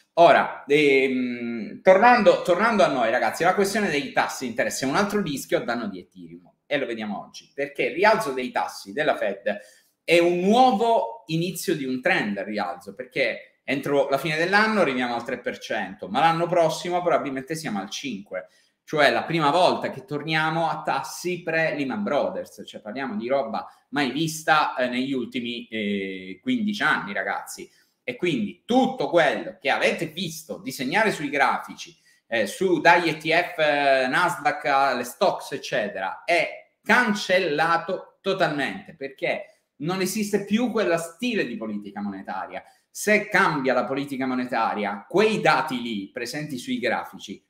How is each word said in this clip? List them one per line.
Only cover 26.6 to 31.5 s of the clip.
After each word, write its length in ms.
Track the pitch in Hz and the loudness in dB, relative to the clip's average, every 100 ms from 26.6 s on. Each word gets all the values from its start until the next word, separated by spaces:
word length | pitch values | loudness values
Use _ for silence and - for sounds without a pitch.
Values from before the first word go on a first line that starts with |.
| 104 107 | -2 0
anni, 300 | 151 110 98 | 0 0 -2
ragazzi. 580 | 101 98 87 - - - _ _ _ | -6 -4 -6 -8 -16 -16 _ _ _
E 140 | - 123 | -12 -4
quindi 460 | 180 127 104 - | -2 -2 -4 -8
tutto 460 | - 254 240 - 143 | 2 4 4 0 0
quello 480 | 170 151 107 92 - | 4 4 2 -8 -6
che 80 | 135 | -2
avete 380 | 113 185 208 160 | 2 2 0 -6
visto 560 | 175 170 - - - | -6 -10 -10 -12 -10
disegnare 500 | 131 - 131 190 214 | -10 -6 -2 0 0
sui 160 | 165 143 | -2 -4
grafici, 680 | 139 123 | 2 2